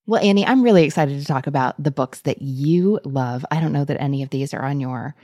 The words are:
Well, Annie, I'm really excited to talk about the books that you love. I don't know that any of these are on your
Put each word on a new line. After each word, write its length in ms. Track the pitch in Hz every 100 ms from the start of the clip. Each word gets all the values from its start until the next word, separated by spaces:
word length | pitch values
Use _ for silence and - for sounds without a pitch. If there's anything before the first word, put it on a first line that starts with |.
| -
Well, 160 | 220
Annie, 220 | 202 202 -
I'm 180 | 262
really 200 | 240 190
excited 360 | 156 165 143 139
to 60 | 143
talk 200 | 135 143
about 340 | 139 127 -
the 100 | 147
books 300 | 139 127 -
that 200 | 143 -
you 580 | 139 131 151 175 185 214
love. 420 | 143 135 123 123 -
I 100 | 156
don't 100 | 160
know 120 | 143 143
that 160 | 139
any 220 | 143 139
of 60 | 135
these 240 | 135 139
are 100 | -
on 160 | 135 143
your 360 | 127 127 117 -